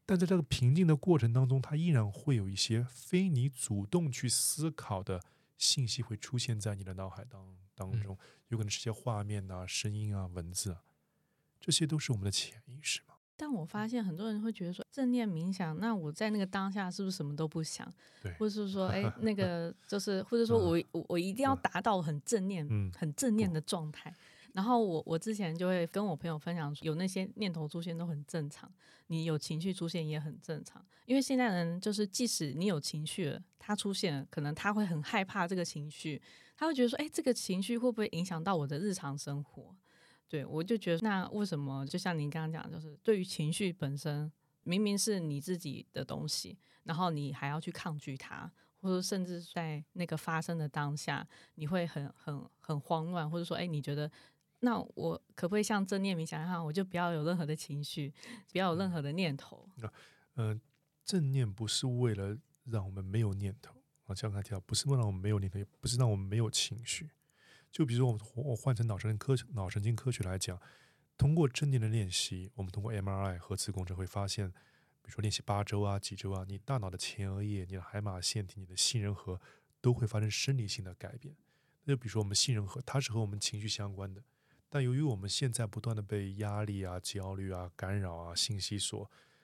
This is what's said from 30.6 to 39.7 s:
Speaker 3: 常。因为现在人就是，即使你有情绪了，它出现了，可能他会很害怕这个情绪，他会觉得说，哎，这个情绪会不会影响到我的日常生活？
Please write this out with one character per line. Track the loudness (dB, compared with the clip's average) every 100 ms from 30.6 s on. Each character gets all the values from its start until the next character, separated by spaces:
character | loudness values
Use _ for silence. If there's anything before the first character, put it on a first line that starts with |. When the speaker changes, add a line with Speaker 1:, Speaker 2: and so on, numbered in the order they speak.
Speaker 3:
常。 | -10 -18 -20 _ 2
因 | 4
为 |
现 | 4 4
在 | 4
人 | 4 2 0
就 | 0
是， | 0 0
即 | 2 0
使 | 2 0
你 | 2 2
有 | 2
情 | 0 -4
绪 | -4 -2 -2
了， | -2 -8 _
它 | -4 -2
出 | 0
现 | 0 0
了， | 0 -2
可 | -2
能 | -2
他 | 0 0
会 | 2 2
很 | 0
害 | 0 0 0
怕 | 0 0
这 | 2
个 | -2
情 | -4 -10
绪， | -8 -6 -6 -10 -20 -20 -2
他 | 0
会 |
觉 | 4
得 | 4
说， | 4
哎， | -2
这 | 0
个 | 2
情 | 2 0 0
绪 | 0 2
会 | 2
不 | 2
会 | 0
影 | 0
响 | -2 -2
到 | 2 2
我 | 2
的 | 0
日 | -2
常 | -2 -4 -6
生 | -4 -4
活？ | -6 -12 -20